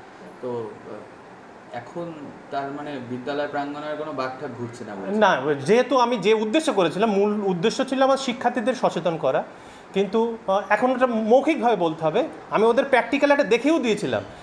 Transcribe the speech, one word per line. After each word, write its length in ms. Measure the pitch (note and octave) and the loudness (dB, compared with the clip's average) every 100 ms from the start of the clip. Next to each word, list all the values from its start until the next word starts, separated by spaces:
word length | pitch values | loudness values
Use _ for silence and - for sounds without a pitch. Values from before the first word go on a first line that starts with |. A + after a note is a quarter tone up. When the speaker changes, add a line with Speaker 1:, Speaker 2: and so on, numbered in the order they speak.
| - - F#2 - | -20 -20 -20 -12
Speaker 1:
তো, 280 | B2 A#2+ A2 | -8 -6 -8
আহ, 240 | G#2 - G#2+ - - - - - - - | -12 -16 -16 -16 -20 -20 -20 -20 -20 -16
এখন 400 | B2 - F3 E3+ D#3 C3 A#2+ - | -14 -12 -10 -10 -10 -14 -16 -10
তার 200 | C#3 C#3 | -6 -6
মানে 300 | D3 D3 C#3 A#2+ | -8 -8 -10 -8
বিদ্যালয় 380 | B2 C3+ C#3+ D3 | -8 -6 -4 -4
প্রাঙ্গণে 380 | C#3+ C#3+ D3 D3+ | -4 -6 -6 -8
আর 100 | D3 | -6
কোনো 160 | D3+ | -6
বাঘ 180 | C#3 C3 C3 | -6 -6 -6
টাঘ 100 | C#3+ A#2+ | -10 -8
ঘুরছে 260 | A#2+ - | -10 -10
না 100 | - | -12
বলছেন? 240 | - F#3+ G#3 | -8 -4 0
Speaker 2:
না, 360 | G3+ D3+ C3+ | 2 2 0
যেহেতু 440 | C#3+ C3 A3+ B3+ C4+ | -2 2 2 4 2
আমি 180 | A#3 B3 | 2 2
যে 180 | F3+ | 2
উদ্দেশ্য 380 | A3 A3 A#3 D#4 | 2 2 0 2
করেছিলাম, 380 | G3+ E3+ E3 A3 | 2 2 2 2
মূল 320 | G3 G#3 G#3 | 2 2 2
উদ্দেশ্য 400 | G3 F3+ G#3 A3 | 0 0 0 0
ছিল 180 | B3+ C4 | -2 2
আমার 140 | C4 C4 | 4 2
শিক্ষার্থীদের 580 | B3+ A#3+ B3 B3 A3+ | 0 -2 -2 0 -2
সচেতন 420 | B3 F3+ F3+ E3+ D#3+ | 0 0 0 -2 0
করা, 280 | C3 C#3+ G#3+ - - - - | 0 0 -2 -10 -20 -20 -6
কিন্তু, 420 | F#3+ G3 A3+ A#3 A3+ - | -2 0 2 0 -2 0
আহ, 140 | F#3+ G3+ | 0 2
এখন 280 | G#3 B3+ B3+ | 2 2 2
এটা 100 | B3+ | 2
মৌখিকভাবে 680 | A3 A3 B3 C#4 D4 A#3 G#3 | 2 4 4 4 2 2 2
বলতে 280 | E3 D#3 | 2 0
হবে। 240 | D#3 F3 D#4 - - | 0 0 -2 -6 -2
আমি 140 | D3 | 2
ওদের 200 | A3+ A3+ | 4 4
প্র্যাকটিক্যাল 460 | - A#3+ A3+ C#4 C#4+ | 2 2 2 2 4
একটা 140 | C#4+ | 4
দেখেও 340 | F3+ A3+ C#4 E4 | 4 2 4 2
দিয়েছিলাম 440 | A#3+ G#3 C#3 G#2+ - - | 2 0 0 -2 -4 -12